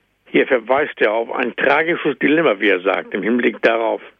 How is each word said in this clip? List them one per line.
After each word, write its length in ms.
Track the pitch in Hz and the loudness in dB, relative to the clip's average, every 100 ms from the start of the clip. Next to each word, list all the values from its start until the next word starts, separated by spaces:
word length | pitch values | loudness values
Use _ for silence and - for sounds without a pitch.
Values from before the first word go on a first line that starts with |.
| _ _ _ | _ _ _
Hier 160 | 143 - | 0 2
verweist 540 | 127 107 135 151 - | 0 0 -2 -2 0
er 120 | 113 | 0
auf 200 | 113 117 | 0 -4
ein 240 | - 123 - | -4 -6 -2
tragisches 600 | 131 147 160 - 156 131 | 0 2 0 -2 -2 -2
Dilemma, 400 | 143 156 147 98 | 0 2 2 2
wie 80 | 107 | 2
er 120 | 92 | 2
sagt, 340 | 95 92 - | 0 -2 -4
im 80 | 107 | -4
Hinblick 380 | 104 123 120 104 | -2 0 0 0
darauf 380 | 123 113 110 101 - | 0 0 -2 -4 -8